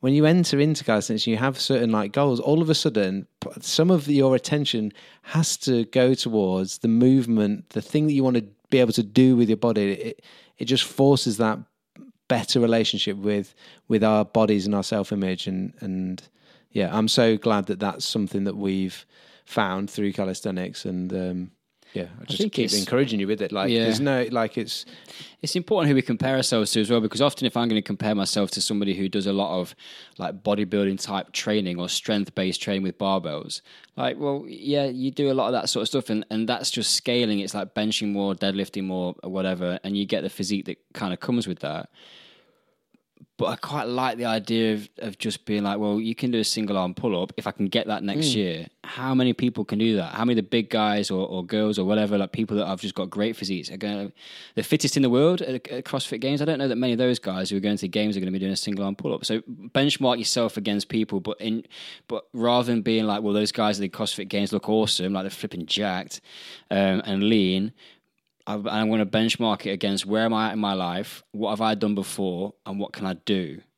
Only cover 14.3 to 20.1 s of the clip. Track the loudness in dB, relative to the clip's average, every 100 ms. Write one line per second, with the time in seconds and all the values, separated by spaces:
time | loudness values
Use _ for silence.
14.3 | 4 4 4 2 0 0 -2 -2 -2 -2
15.3 | -2 -4 -4 -6 -8 -8 -4 -4 -6 -12
16.3 | _ _ _ _ -2 0 2 2 4 4
17.3 | 4 2 0 0 -2 -2 -4 -4 -2 -2
18.3 | -2 -4 -2 -2 0 -2 -6 -20 _ -20
19.3 | -20 _ -2 0 -2 -6 -4 -4